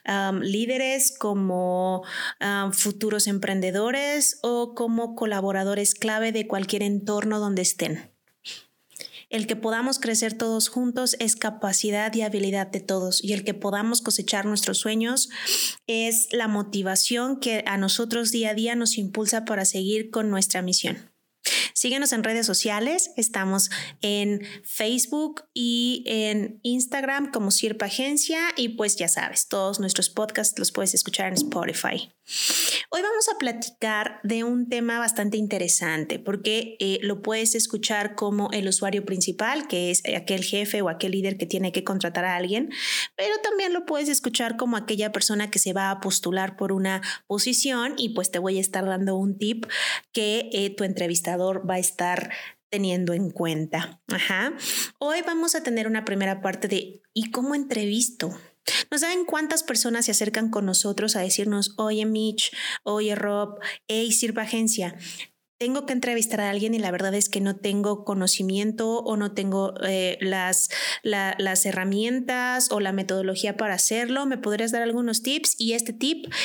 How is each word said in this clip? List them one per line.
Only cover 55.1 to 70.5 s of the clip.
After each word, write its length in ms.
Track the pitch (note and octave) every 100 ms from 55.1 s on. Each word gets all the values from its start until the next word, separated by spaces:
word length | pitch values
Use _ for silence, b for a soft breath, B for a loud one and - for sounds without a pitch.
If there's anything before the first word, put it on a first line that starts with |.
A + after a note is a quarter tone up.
| E4
vamos 300 | E4+ E4 E4
a 80 | D#4+
tener 240 | D#4 A3+ A3
una 180 | A3
primera 360 | A3 G3 G3 F#3+
parte 260 | F#3+ F#3 G3+
de 360 | G3 - - _
¿y 180 | A3 A3
cómo 240 | B3 C4+
entrevisto? 800 | C#4+ C#4 A3 G#3 A3 B3 - F#3 - - _ B B -
¿No 80 | D4
saben 260 | E4 F4+
cuántas 380 | E4+ D#4 D#4 D#4+
personas 420 | D#4+ A#3+ A#3+ A#3
se 60 | A3+
acercan 400 | G3+ G#3+ A3 A3+
con 160 | G#3+ F#3+
nosotros 500 | F#3 G#3 G3+ G#3+ G#3+
a 40 |
decirnos, 540 | F#3 - G#3 G3+ G3 -
"Oye, 300 | G#3+ G#3+ A3
Mitch, 460 | G#3+ A3 A3 - B B B
oye, 300 | - G#3+ G#3+
Rob, 440 | G#3 G#3 G3+ G#3 G3+ B B -
hey, 240 | A3 A#3
Sirpa 300 | - A#3 A3+
Agencia, 540 | A3 A3+ A3 G#3 F3 B B B B _ _ -
tengo 280 | A#3+ C#4 C#4+
que 60 |
entrevistar 480 | B3+ B3+ A#3 A3+ G#3
a 100 | G3+
alguien 240 | G3+ A3
y 40 | A3+
la 120 | F#3+
verdad 240 | F3+ F#3+
es 140 | G3+ G3+
que 120 | G3+
no 160 | G3 G3
tengo 480 | G3+ G3+ G#3 G#3
conocimiento 920 | G3+ G3 F#3 - F#3+ G3 G#3+ A3+ A3+ A3+
o 180 | - G#3+
no 160 | G3+
tengo, 420 | G3+ G3 F#3+ F#3+ F#3+
eh, 360 | F#3+ F#3+ F#3 -
las, 480 | F#3+ F#3+ F3+